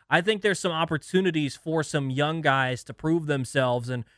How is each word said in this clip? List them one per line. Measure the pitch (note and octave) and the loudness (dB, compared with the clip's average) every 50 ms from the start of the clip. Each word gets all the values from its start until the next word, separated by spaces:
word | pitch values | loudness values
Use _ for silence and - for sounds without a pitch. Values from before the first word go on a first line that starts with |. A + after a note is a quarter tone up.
| _ - | _ 0
I | D3 E3+ | 0 2
think | F3 G#3+ A3 G3+ | 2 2 0 0
there's | - G#3 F#3 - | 0 0 0 0
some | - F#3 | -2 -2
opportunities | D#3+ D#3+ E3+ E3 D#3+ C#3+ - - - F#3 F#3+ F#3 D#3 D#3 D3 C3+ - | -2 -2 0 0 -2 -4 -2 0 0 2 2 2 0 0 -2 -4 -6
for | - - D#3+ D#3+ D#3+ | -8 -6 -2 -2 -2
some | D3+ - - D3 C#3 C3 | -2 -2 -2 -2 -2 -2
young | B2+ C#3 D3 D3+ D#3+ E3 | 0 0 0 0 -2 0
guys | D3+ C#3+ C3+ C3+ C3 B2+ B2+ A#2 - | 2 2 2 4 2 0 -2 -4 -8
to | - | -12
prove | - - - D#3 E3 E3+ D#3 | -10 -4 0 0 0 2 2
themselves | D3 D3 C3+ C3 - - C#3 C3 B2 B2 B2 A#2 B2 | 0 0 -2 -2 0 0 2 2 2 2 0 -2 -4
and | B2+ A#2+ A2+ - _ | -6 -6 -8 -10 _